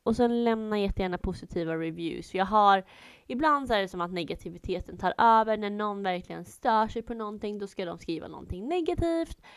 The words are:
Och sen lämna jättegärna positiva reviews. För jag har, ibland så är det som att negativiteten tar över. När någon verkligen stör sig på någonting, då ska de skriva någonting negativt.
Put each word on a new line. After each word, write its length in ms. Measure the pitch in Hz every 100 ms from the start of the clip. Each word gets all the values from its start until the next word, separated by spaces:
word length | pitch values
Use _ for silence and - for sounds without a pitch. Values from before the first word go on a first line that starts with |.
Och 120 | - 226
sen 280 | 240 233
lämna 360 | 233 220 214 208
jättegärna 380 | 202 - 185 180
positiva 580 | 190 180 165 175 160 160
reviews. 560 | 165 165 165 - -
För 60 | 185
jag 80 | 196
har, 380 | 214 202 196 - - - - -
ibland 400 | 254 311 285 254
så 60 |
är 80 | 214
det 60 | 190
som 140 | 180
att 100 | 175
negativiteten 840 | 180 156 - 175 170 - 180 - 180
tar 160 | 185 -
över. 400 | 233 226 220 214
När 120 | 208
någon 340 | 208 214 196
verkligen 420 | 190 180 180 170 180
stör 420 | - 247 220 220
sig 140 | 226
på 120 | 226
någonting, 460 | 233 214 208 214 208
då 80 | 202
ska 180 | - 180
de 120 | 175
skriva 300 | - 165 -
någonting 400 | - - 180 233
negativt. 760 | 359 330 339 339 330 320 - -